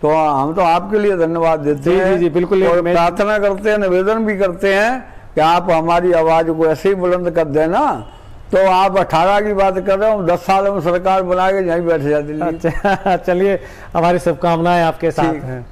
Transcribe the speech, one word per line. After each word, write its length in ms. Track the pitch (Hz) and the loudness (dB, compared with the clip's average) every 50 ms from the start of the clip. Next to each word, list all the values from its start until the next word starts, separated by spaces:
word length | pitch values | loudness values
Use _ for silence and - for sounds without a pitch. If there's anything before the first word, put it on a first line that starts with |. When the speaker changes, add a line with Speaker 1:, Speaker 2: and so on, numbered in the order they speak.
| - | 2
Speaker 1:
तो 60 | 147 | 2
हम 440 | 156 160 156 151 147 135 135 147 160 | 2 2 2 2 0 0 0 -2 0
तो 60 | 196 | 0
आपके 380 | 185 165 165 175 180 196 208 214 | 2 2 2 0 0 -2 -2 0
लिए 180 | 208 208 196 | 2 2 2
धन्यवाद 440 | 175 165 160 165 170 165 165 160 156 | 2 0 0 0 0 2 2 0 0
देते 200 | 147 147 147 143 | 0 -2 -2 0
Speaker 2:
जी, 100 | 135 170 | 0 0
Speaker 1:
हैं। 220 | 180 190 190 185 190 | 2 2 2 2 2
Speaker 2:
जी, 60 | 180 | 2
जी, 120 | 175 170 | 0 0
बिल्कुल, 360 | 147 175 180 - 202 190 185 | 0 0 0 0 0 2 2
Speaker 1:
और 160 | 170 170 175 170 | 2 2 2 2
Speaker 2:
मैं 120 | 170 175 | 2 2
Speaker 1:
प्रार्थना 440 | 170 170 175 175 185 208 208 214 214 | 2 2 0 0 0 -2 0 0 0
करते 320 | 202 202 196 196 202 214 | 0 0 -2 0 -2 0
हैं, 80 | 214 208 | 0 0
निवेदन 360 | 202 190 180 185 190 196 220 | 0 0 0 0 0 0 0
भी 240 | 226 226 214 214 185 | 0 -2 -2 -2 0
करते 360 | 196 190 175 175 - 196 196 | -2 -2 -2 -2 -2 0 2
हैं 400 | 196 208 233 254 262 233 - - - - - - | 2 0 0 -2 -4 -8 -14 -20 -20 -20 -8 -2
कि 60 | - | 2
आप 300 | 151 160 170 180 180 190 | 2 4 4 2 2 2
हमारी 420 | 170 160 160 165 170 175 180 180 175 | 0 0 2 2 0 2 2 2 2
आवाज़ 380 | 165 160 160 160 165 165 160 | 2 2 2 2 2 2 0
को 160 | 165 160 160 | 0 0 0
ऐसे 220 | 160 156 143 - 190 | 0 0 0 0 0
ही 60 | 202 | 0
बुलंद 360 | 185 180 180 180 180 180 175 | 0 0 -2 0 0 -2 -2
कर 140 | 160 165 160 | -2 -2 -2
देना। 600 | 151 139 156 160 160 175 220 294 285 202 117 107 - - - - - - - - - - | 0 0 0 0 0 0 0 0 0 -2 -4 -8 -14 -18 -20 -20 -20 -20 -20 -10 -2 0
तो 180 | - 190 190 | 2 4 4
आप 280 | 185 185 190 196 185 190 | 4 4 2 2 2 0
अठारह 420 | 175 - - 160 170 190 202 208 | 0 2 2 2 2 2 2 2
की 120 | 208 208 208 | 0 0 0
बात 260 | 190 196 190 185 185 | 0 0 0 0 -2
कर 200 | 185 196 190 196 | -2 -2 0 2
रहे 140 | 208 220 220 | 2 0 0
हो, 60 | 208 | 0
हम 80 | 190 | 0
दस 120 | 165 175 165 | -2 -2 -2
साल 260 | - - 190 190 196 | 0 0 0 2 2
में 160 | 202 202 196 | 0 -2 -2
सरकार 420 | 147 170 175 180 180 190 190 190 185 | -2 -2 -2 0 0 0 0 0 0
बना 280 | 180 180 180 185 190 | 0 0 0 0 0
के 80 | 196 196 | 0 0
यहीं 280 | 190 175 165 170 175 | 0 0 -2 -2 0
बैठ 140 | 170 165 160 | 0 0 0
जाते 320 | 139 147 151 151 147 147 151 | 0 0 -2 -2 -2 -4 -6
हैं। 80 | 156 | -4
Speaker 2:
अच्छा, 760 | 170 170 165 165 - 165 - - - 202 196 190 - 208 185 | -4 -4 -4 -2 -4 -4 -4 -2 -2 -2 -2 0 0 -2 -2
<laughs> 100 | 170 - | -2 0
चलिए, 340 | - 180 180 190 202 196 175 - - - - - - - | -2 -2 0 0 0 0 -2 -6 -10 -18 -20 -20 -6 -4
हमारी 220 | 170 165 170 175 175 | 0 0 2 2 2
शुभकामनाएं 640 | 175 175 165 - - 175 170 165 165 175 175 175 170 | 0 -2 -2 0 0 0 0 2 2 2 2 2 2
आपके 280 | 160 156 - - 165 | 0 -2 -2 -4 -4
साथ 220 | 156 - 156 160 160 | -2 0 -2 -2 -2
Speaker 1:
ठीक। 100 | 151 - | -4 -8
Speaker 2:
हैं। 240 | 127 127 127 120 - | -10 -10 -10 -12 -14